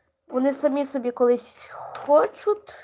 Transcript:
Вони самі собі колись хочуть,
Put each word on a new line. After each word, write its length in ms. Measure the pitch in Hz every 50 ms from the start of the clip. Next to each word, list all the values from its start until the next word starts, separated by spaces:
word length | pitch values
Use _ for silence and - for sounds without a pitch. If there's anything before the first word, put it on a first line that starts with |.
| _ _ _ _ _ -
Вони 240 | 254 254 262 285
самі 320 | 269 277 - 294 262 285 285
собі 260 | 277 - 269 233 247
колись 600 | 240 - 247 240 247 240 - - - - - -
хочуть, 1000 | - - - - - - - 269 294 311 - 427 - - - 415 415 415 - - - -